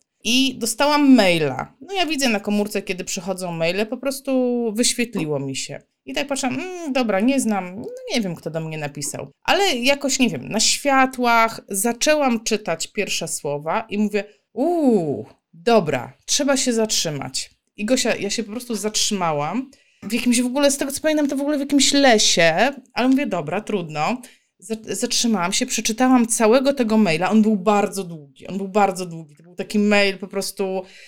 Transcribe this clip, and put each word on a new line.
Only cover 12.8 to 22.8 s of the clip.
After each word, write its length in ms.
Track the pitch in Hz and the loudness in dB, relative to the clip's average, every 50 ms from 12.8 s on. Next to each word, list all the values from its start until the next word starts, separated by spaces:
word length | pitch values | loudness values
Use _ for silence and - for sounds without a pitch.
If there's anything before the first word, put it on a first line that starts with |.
| - | -6
pierwsze 400 | - - 214 185 - - - 170 | -6 -6 -6 -4 -4 -4 -4 -4
słowa 580 | 156 - - - 147 143 147 147 160 180 226 - - | -6 -6 -6 -6 -6 -6 -4 -4 -4 -4 -4 -4 -4
i 80 | 196 | -2
mówię, 260 | 208 214 202 208 202 202 - _ _ _ _ - | -2 0 0 0 -4 -6 -8 _ _ _ _ -6
„Uuu, 720 | 214 277 339 349 330 294 254 226 190 165 147 127 104 110 - - _ _ _ - | -2 0 0 0 2 2 2 2 2 0 -2 -4 -6 -8 -12 -18 _ _ _ -20
dobra, 600 | 165 170 233 233 214 170 151 139 123 120 131 - _ _ | -4 0 4 4 4 4 2 -2 -4 -6 -10 -16 _ _
trzeba 320 | - - - 285 285 277 | -2 -2 0 2 0 0
się 160 | 262 - 254 233 | 0 0 0 0
zatrzymać”. 760 | 226 220 220 - - - 165 147 135 - - - - - - _ _ _ _ _ | 0 0 0 0 -2 -2 -4 -4 -6 -6 -8 -8 -8 -10 -10 _ _ _ _ _
I 80 | - 214 | -6 -2
Gosia, 300 | 214 254 254 - 226 - | 0 0 0 2 0 -2
ja 140 | - 180 202 | -2 -4 -4
się 140 | - - 214 | -4 -6 -6
po 80 | 202 | -8
prostu 240 | 196 247 240 - 226 | -10 -12 -8 -8 -6
zatrzymałam. 960 | 196 202 214 214 - - - 208 190 175 165 151 143 147 156 196 254 269 - - _ _ _ _ _ - | -6 -4 -4 -2 -2 -2 -2 -2 -2 -2 -2 -2 -2 -2 -4 -4 -6 -8 -8 -14 _ _ _ _ _ -8
W 100 | 196 226 | -6 -4
jakimś 280 | 226 - 247 233 240 | -2 0 2 2 2
w 40 | 247 | 0
ogóle, 260 | 247 247 294 285 285 | 0 2 2 2 2
z 60 | 277 | 2
tego 140 | - 294 269 | 0 -2 -6
co 100 | 269 - | -6 -4
pamiętam, 260 | - 311 311 302 294 | -2 0 0 0 0
to 80 | 277 294 | 0 -2
w 60 | 269 | -2
ogóle 160 | 285 285 302 | -2 -2 -2
w 20 | 269 | -2
jakimś 340 | 277 285 285 277 - - 277 | 0 2 2 2 4 4 4
lesie, 760 | 277 277 254 220 214 - - - 180 165 165 160 180 233 285 277 - | 4 6 6 6 4 4 2 4 4 4 4 4 4 2 0 0 -4